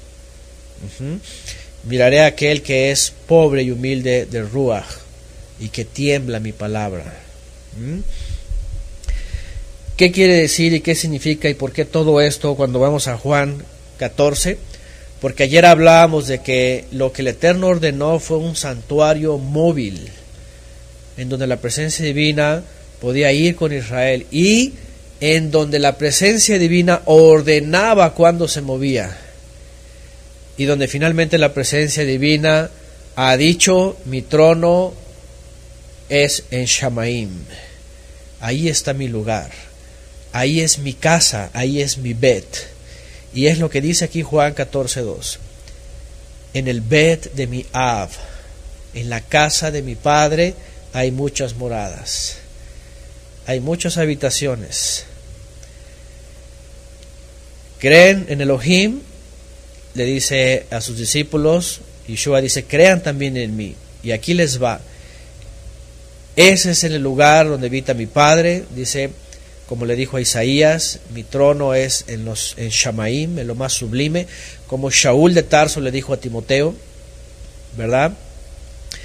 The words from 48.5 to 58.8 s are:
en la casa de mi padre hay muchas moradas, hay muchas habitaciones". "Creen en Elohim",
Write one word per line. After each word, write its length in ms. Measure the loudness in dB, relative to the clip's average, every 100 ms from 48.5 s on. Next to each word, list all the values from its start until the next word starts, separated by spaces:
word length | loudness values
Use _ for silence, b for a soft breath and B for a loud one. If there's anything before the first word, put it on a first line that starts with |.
| B B -20 -16
en 160 | -10 -8
la 100 | -8
casa 500 | 0 2 2 0 -4
de 120 | -6
mi 120 | -8
padre 600 | -4 2 4 4 2 0 -4 B B B
hay 200 | -4 -4
muchas 420 | -2 -6 -4 -8
moradas, 800 | -6 -8 -6 -8 -10 -10 -8 -8 -12 -18 -20 B B B B B B -20 -16 -8
hay 140 | -6
muchas 360 | -4 -4 -4 -2
habitaciones". 1080 | -2 -2 -4 -2 -4 -6 -8 -8 -6 -8 -10 -20 -20 -20 -20 -20 B B B B B B B B -20 -20 -20 -20 -20 -20 -20 -20 -20 -20 -20 -20 -20 -8
"Creen 480 | 4 8 8 4 -2
en 120 | -2
Elohim", 600 | 0 0 2 2